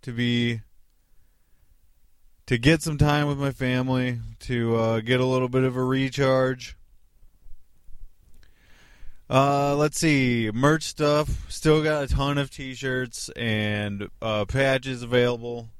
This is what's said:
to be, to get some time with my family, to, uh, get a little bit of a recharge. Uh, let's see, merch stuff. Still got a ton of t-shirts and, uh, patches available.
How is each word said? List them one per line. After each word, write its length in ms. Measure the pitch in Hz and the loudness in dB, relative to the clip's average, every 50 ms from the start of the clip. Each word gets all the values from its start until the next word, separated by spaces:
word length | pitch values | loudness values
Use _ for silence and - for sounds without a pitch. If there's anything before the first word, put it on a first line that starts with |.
to 100 | - - | -12 -8
be, 480 | 120 117 120 120 120 120 120 120 117 113 110 - - - - _ _ _ _ _ - - - _ _ _ _ _ _ _ _ _ _ _ _ _ _ _ _ _ _ _ _ - - _ _ | -4 -2 0 2 2 2 2 0 -2 -4 -8 -14 -20 -20 -20 _ _ _ _ _ -20 -20 -20 _ _ _ _ _ _ _ _ _ _ _ _ _ _ _ _ _ _ _ _ -20 -20 _ _
to 120 | - 131 117 | -2 -2 4
get 240 | 117 139 165 160 | 6 6 6 6
some 160 | - 165 151 139 | 2 -4 2 2
time 300 | 147 147 147 147 147 147 | 4 4 4 2 2 0
with 100 | 143 139 | -2 -2
my 140 | 139 139 | -2 -4
family, 640 | 131 - 131 127 127 127 127 131 131 127 127 127 123 120 113 110 110 - | -4 -2 -2 0 0 0 0 0 0 0 0 -2 -4 -6 -8 -12 -14 -14
to, 340 | - - 127 120 117 117 113 | -8 -4 -2 0 0 2 2
uh, 240 | 113 113 113 113 113 | 2 2 2 0 0
get 200 | 110 117 127 127 | 0 0 2 2
a 40 | 127 | 2
little 240 | 131 131 127 127 123 | 2 2 0 0 2
bit 140 | 123 131 | 2 2
of 140 | 127 117 120 | 2 2 0
a 80 | 127 127 | 0 0
recharge. 920 | 127 131 131 135 131 123 139 139 131 131 131 131 131 131 127 123 - - - - _ - - - _ _ _ - - _ - - - - - - - - - _ - - - - - - _ - _ - - - - - _ _ - - - - - - _ - - - - - - | 0 0 0 0 -2 0 0 2 2 4 4 2 0 -2 -4 -10 -18 -18 -20 -20 _ -20 -20 -20 _ _ _ -20 -20 _ -20 -14 -12 -12 -12 -12 -20 -20 -20 _ -14 -12 -12 -12 -14 -16 _ -20 _ -20 -20 -20 -20 -20 _ _ -20 -20 -20 -20 -20 -20 _ -12 -12 -12 -12 -8 0
Uh, 460 | 120 131 139 139 143 139 143 143 143 | 2 2 4 4 2 2 0 0 2
let's 220 | 143 151 151 - - | 2 2 0 0 0
see, 520 | - 160 147 139 131 123 120 117 113 107 | 2 2 4 4 4 2 2 0 -2 -2
merch 300 | 107 117 135 143 156 160 | 0 2 4 4 4 2
stuff. 640 | - - - - 151 147 147 147 151 139 - - - - | 0 -8 -4 -2 0 2 2 2 2 0 -2 -6 -6 -10
Still 360 | - - - 160 151 156 151 | -12 0 4 4 4 6 4
got 180 | 156 151 151 | 2 0 -2
a 60 | 143 127 | 0 0
ton 300 | - 139 139 143 143 143 | 0 0 2 2 0 0
of 120 | 139 131 | -2 -2
t-shirts 760 | - - 139 131 131 117 135 135 127 127 127 120 113 - - - | -6 -12 -12 -10 -10 -8 -6 -4 -2 -2 -4 -6 -8 -12 -12 -12
and, 800 | - - 117 117 110 107 107 104 104 104 104 104 101 98 104 - - - | -8 -4 -2 -2 0 0 0 -2 -2 -2 -4 -4 -6 -6 -8 -10 -10 -8
uh, 240 | - 110 107 107 104 | -6 -2 -2 -2 -2
patches 580 | 95 - 139 135 135 135 135 123 135 131 120 120 | -2 0 0 2 2 0 0 -2 -6 -8 -8 -6
available. 640 | 117 123 123 123 123 123 117 117 120 120 120 117 113 - | 0 2 4 4 4 2 -2 -6 -8 -10 -10 -10 -14 -18